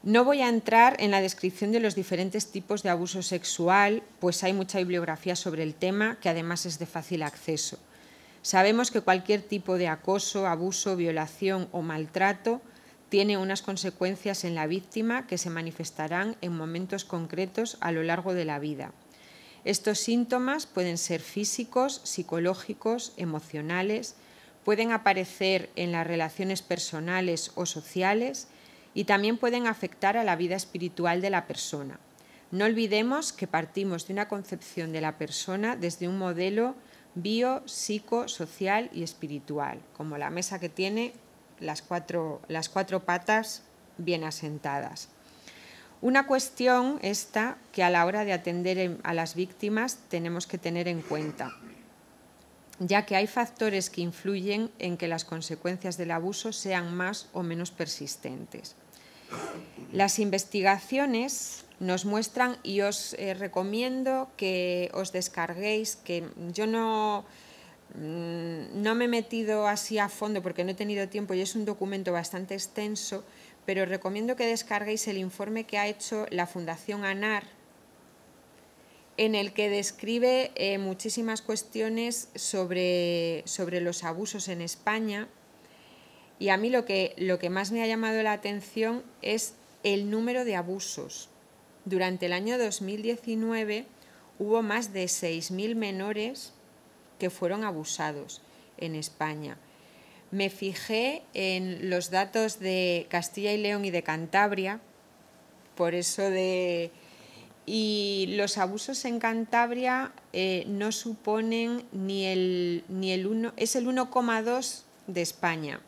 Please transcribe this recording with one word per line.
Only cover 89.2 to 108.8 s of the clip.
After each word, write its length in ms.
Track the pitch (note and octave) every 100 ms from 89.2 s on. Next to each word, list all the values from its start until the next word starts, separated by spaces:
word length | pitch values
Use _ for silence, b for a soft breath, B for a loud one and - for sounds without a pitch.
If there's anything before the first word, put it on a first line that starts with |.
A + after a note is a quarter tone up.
es 320 | - A3 - - - -
el 260 | G#3 G3+ G3+
número 360 | G#3+ A#3 B3
de 100 | B3
abusos. 720 | F#3 F3 F#3+ - - C3+ - - - - - - -
Durante 420 | - F#3 F#3 F#3 F3
el 60 |
año 260 | F3+ G#3+ B3
dos 220 | A3+ F#3+
mil 220 | F#3+ G#3
diecinueve 840 | A3 A#3 A#3 A3 A3 A3+ G#3+ G#3 C4 B B B B -
hubo 240 | G#3 A3+
más 300 | A3 G#3+ A3
de 160 | G3 F3+
seis 420 | - F3 E3 E3
mil 240 | F#3 G#3+
menores 800 | A3+ G#3+ F#3+ G3 G#3+ A3 C#4+ - - - - - - - -
que 100 | F3+
fueron 360 | F3+ F3 G3+
abusados 760 | A3 D#3+ D#3 - D3+ C#3+ D3 - B B B -
en 180 | E3+
España. 640 | D#3 D3+ - D#3 D3+ D3 - B B B B B B B
Me 180 | G3 G3
fijé 720 | F#3+ G3 F3+ - A3 B3+ D#4 -
en 560 | - F#3+ F#3 F#3 F3 F#3
los 200 | F3+ E3+
datos 500 | F#3 - A3+ A3 G#3+
de 460 | F#3+ F#3 F3+ F3 -
Castilla 440 | F3 E3+ - G#3
y 60 | G#3
León 260 | G#3 G#3
y 60 | G3
de 140 | F3
Cantabria, 760 | E3 D#3 E3 F#3+ G#3 G3 F#3+ A3 - - - - - - - - -
por 220 | - E3+ F3
eso 260 | F3 -
de... 720 | G3 F#3 F#3 F#3 F3+ E3+ E3+ B B B B B B - -
y 600 | A3 G#3+ G#3 G3+ G3+ F#3 G3+
los 220 | G3+ G#3+
abusos 460 | F#3 G#3